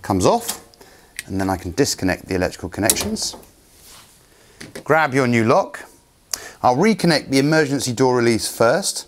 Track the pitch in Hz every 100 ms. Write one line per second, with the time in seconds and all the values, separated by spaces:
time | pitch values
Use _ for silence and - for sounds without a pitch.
0 | - 98 104 226 226 - - _ - -
1 | - - - 98 95 92 90 85 139 -
2 | 92 90 - 92 90 - 92 - 98 -
3 | 202 220 - - - _ _ _ - -
4 | - _ _ _ _ _ - - - 156
5 | 156 131 127 120 110 160 196 - - -
6 | _ _ _ - - - - 127 202 220
7 | 175 151 - 135 139 156 147 139 120 117
8 | 131 123 117 113 - - 117 156 196 -